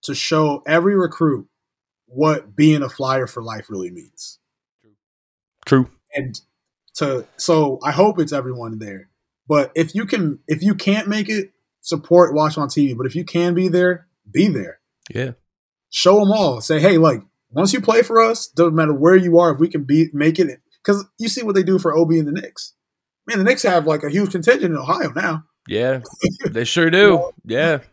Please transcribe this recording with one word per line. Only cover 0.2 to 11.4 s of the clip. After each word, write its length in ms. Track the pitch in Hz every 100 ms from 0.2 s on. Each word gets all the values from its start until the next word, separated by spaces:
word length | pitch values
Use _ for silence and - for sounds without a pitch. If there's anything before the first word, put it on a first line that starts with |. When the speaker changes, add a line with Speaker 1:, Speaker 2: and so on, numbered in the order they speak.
| - 156 151 143 -
Speaker 1:
every 300 | 156 180 202
recruit 520 | 175 - 160 131 - _ _ _ _ _ _
what 480 | 123 151 147 - 104
being 260 | 156 151
a 60 | 135
Flyer 380 | - 131 131 123
for 160 | -
life 260 | 113 110 -
really 200 | 98 90
means. 480 | 87 - - - - _ _ _ _ 110 104 _ _ _ _ _ _ -
Speaker 2:
True. 220 | 135 127 _ _
Speaker 1:
And 240 | 143 131 107 _ _ _ _ _ -
to, 300 | 147 131 113 _
so 420 | - 160 147 131
I 80 | 143
hope 260 | 143 208 175
it's 140 | 147
everyone 460 | 143 127 123 113 110
there. 300 | 107 98 - _ _ _ _
But 260 | 147 139
if 200 | - 160
you 100 | 202
can, 360 | 226 233 165 139 -
if 160 | 156
you 120 | 190
can't 340 | 202 - 208 202
make 200 | 214 202
it, 220 | 214